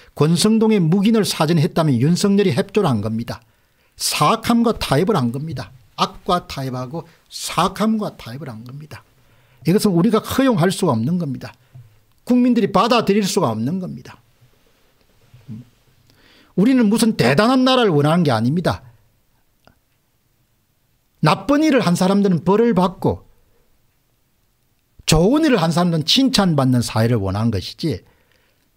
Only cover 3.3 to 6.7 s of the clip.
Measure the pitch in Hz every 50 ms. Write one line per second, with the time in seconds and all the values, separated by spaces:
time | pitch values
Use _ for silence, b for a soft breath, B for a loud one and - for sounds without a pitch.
3.3 | 110 - - _ _ _ _ _ _ _ _ _ _ - - - - - 151 151
4.3 | 214 226 - - 240 233 233 233 214 - - - 135 139 185 190 214 165 123 120
5.3 | 113 123 147 160 143 127 127 - - - _ _ _ - 180 190 - - - -
6.3 | 180 175 175 - - 143 135 131